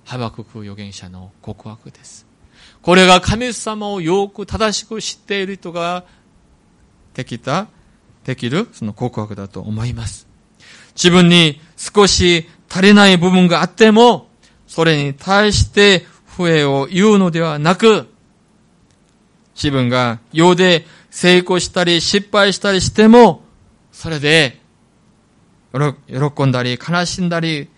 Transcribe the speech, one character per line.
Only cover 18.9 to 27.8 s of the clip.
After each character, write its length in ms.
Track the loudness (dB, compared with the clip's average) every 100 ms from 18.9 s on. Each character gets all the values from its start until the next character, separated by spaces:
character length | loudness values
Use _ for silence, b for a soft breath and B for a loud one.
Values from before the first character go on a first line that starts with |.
| _ _ _ _ _ _
自 180 | -8 -4
分 160 | -2 -2
が 320 | -2 -4 -6 _
世 220 | 2 2
で 320 | 4 2 0 b b b
成 280 | -2 2 2
功 200 | 2 -4
し 100 | -4
た 140 | -4
り 180 | -2 -2
失 280 | -2 -4 -2
敗 220 | 0 0
し 80 | -2
た 100 | -4
り 80 | -4
し 100 | -2
て 180 | 2 6
も、 340 | 8 6 4 _ _ _ _ _
そ 180 | -18 -12
れ 120 | -6
で 400 | 0 0 0 -6 _ _ _ _ _ _ _ _ _ _ _
喜 720 | -4 -4 -6 -10 -6 -4 -2
ん 80 | 0
だ 100 | 0
り 160 | -2 -6
悲 280 | -6 -4 -4
し 160 | -6
ん 60 | -4
だ 120 | -4
り 280 | -4 -6 -10 _